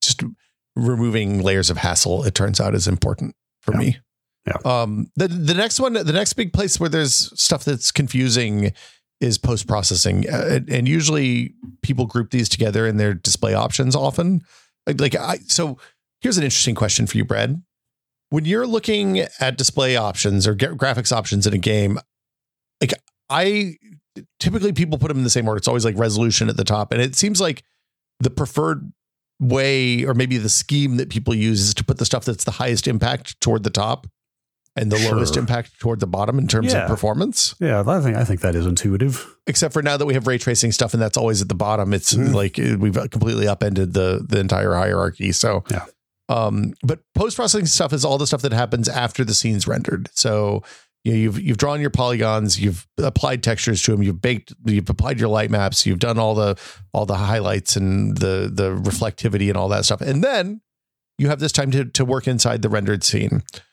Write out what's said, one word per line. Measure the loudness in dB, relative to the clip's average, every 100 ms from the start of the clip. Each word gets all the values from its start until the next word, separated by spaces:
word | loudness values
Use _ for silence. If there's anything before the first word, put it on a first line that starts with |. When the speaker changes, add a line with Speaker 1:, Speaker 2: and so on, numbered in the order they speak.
Speaker 1:
just | -2 -2 -4 -8 _ _ _ -2
removing | 0 2 0 0 0 2
layers | 2 2 2
of | 0
hassle, | 0 0 0 0 0
it | 0
turns | 0 2
out, | 0 2
is | 0
important | 2 0 0 -6 -10 _ _
for | -2
Speaker 2:
Yeah. | 0
Speaker 1:
me. | 0 -2 _ _ _ _ -6
Speaker 2:
Yeah. | -4 0
Speaker 1:
Um, | 0 0 -4 -6 -2
the, | -2
the | 0 0
next | 0 0 0
one, | 0
the | 0
next | 0 0 0
big | -2 -2
place | -2 0 0
where | 0
there's | 0 2 0 -2 -2
stuff | 0 0
that's | -2 -2 0
confusing | 0 0 0 2 0 0 0 0 -2 -14 _ _ _
is | -2 0
post-processing. | 0 -2 -2 -2 0 0 0 0 0
Uh, | -2 0
and, | -2 0
and | 0 2
usually | 0 0 0 0 0 -4 -10 -18 -10
people | -4 -2 0
group | -2 -2
these | -2 0
together | 0 0 0 0
in | 2
their | 0
display | 0 -2 0 0
options | 0 0 0 0 2
often. | 0 0 0 0 -2 -16 _ _ -4
Like, | 0
like, | 0 0
I, | -4 -6 -2
so | -2 -2 -6 -16 _ _ _
here's | -2 0
an |
interesting | 0 0 0
question | 0 0 0 0
for | -2
you, | 0
Brad. | 0 -2 -4 -8 _ _ _ _ _ _
When | -2 0
you're | 0 0
looking | -2 0 0 0 0
at | -2 -2 -4 0
display | -2 2 2 2
options | 0 0 0 2 2
or | 2
gra-, | 0 0
graphics | 0 0 0
options | -2 0 0 2
in |
a | 2
game, | 2 2 2 -2 -6 _ _ _ _ _ _ _
like, | -4 -4 _ _ -4
I, | 0 0 0 -2 -8 -20 -20 _ -20 -20 _
typically | -2 0 0
people | 0 0 0
put | 0
them | 0
in |
the | 2
same | 2 2
order. | 0
It's | 0
always, | 2 0
like, | 2
resolution | 0 2 2 2 0
at | 0
the |
top. | 0 0 0
And | 0
it | 0 0
seems | 0 0
like | 0 -2 -10 _ _ _ _ _
the | -2
preferred | -2 -2 0 -2 -2 -8 -18 _ _ _ _
way, | 0 2 2 2 2 0
or | 2 0
maybe | 2 0
the | 0
scheme | -2 0 0 2 0
that | -2
people | -4 -2 0
use, | 2 2
is | 0 0
to |
put | -2 -2
the | 0
stuff | -2 -2
that's | -4
the | -6
highest | -4 -2 0 0
impact | 0 0 -2 -8 -4
toward | 0 0
the | 0
top | -2 -2 -4 -8 -20 _ _ _ _ _ -4
and | 0
the | 0
Speaker 2:
Sure. | 2 0
Speaker 1:
lowest | 0 0
impact | -2 -2 -4 _
toward | -4 -2
the | -2
bottom | -2 0 0
in | 2
terms | 2 2
Speaker 2:
Yeah. | 0
Speaker 1:
of | 0
performance. | 0 0 0 0 0 -2 -2
Speaker 2:
Yeah, | 0 2 2
I | 2
think, | 2 0
I |
think | 0 0
that | 0 0
is | 0
intuitive. | 0 0 0 0 -2 -10 _ -4
Speaker 1:
Except | -2 0
for | 0
now | 0 0
that | 2
we |
have | 2 2
ray | 0
tracing | 2 2 2
stuff | 2 0
and | 2
that's | 0 2
always | 2 0
at | 0
the | 0
bottom, | 0 0 2
it's | 0 2
Speaker 2:
Mm-hmm. | 2 2
Speaker 1:
like, | 2 0 0
uh, | 0 2
we've | 2 0 -2
completely | 0 0 2 0
upended | 0 0 0 0
the, | 0 0 0 -2
the | -2
entire | 0 0 2
hierarchy. | 0 0 0 -2 -2 -4
So, | -2 0 -2 -2
Speaker 2:
Yeah. | -6 -6 _ _ _ -4
Speaker 1:
um, | -2 0 -2 -4 -2
but | -2 -2 _ -4
post-processing | -2 -2 0 0 2
stuff | 0 0
is | 0 0
all | 0
the | 0
stuff | 0
that | 0
happens | 0 0 0 0
after | 0 -2 -2 0
the |
scene's | 0 0 0 -2
rendered. | -2 -2 -4 -6
So, | -2 0 0 0 -2 -6 -20 _ _
you | -2
know, | 2
you've, | 2 0
you've | -2 0
drawn | 0 0
your | -2
polygons, | 0 0 2 0 2 0 0
you've | 0 -2 -8 -4
applied | -2 0 0 0
textures | -2 0 0 0
to | 2
'em, | 2
you've | 2 0
baked, | -2 -2 -6 -6
you've | 0 0 0
applied | 0 0 0
your | 0
light | 0 2
maps, | 0 0 0 0
you've | 0
done | 0 2
all | 2
the, | 2 0 0 -8 -20 -6
all | -4 -2
the | 0
highlights | 0 0 0 -2 -2 0
and | 2 2 0 0
the, | 0 0 -2
the | -2 -2 0 -4
reflectivity | -2 -4 -2 -2 0 0
and | 0
all | 0
that | 0
stuff. | 0 -2
And | 0 0
then | 2 0 -2 -8 -16 _ _ _ _ -2
you | 0
have | 0
this | 0
time | 0 2
to, | 0
to | 0 0 0
work | 0 0
inside | 0 2 2
the | 0
rendered | 0 0 0
scene. | 0 0 0 -2 -2 -16 -20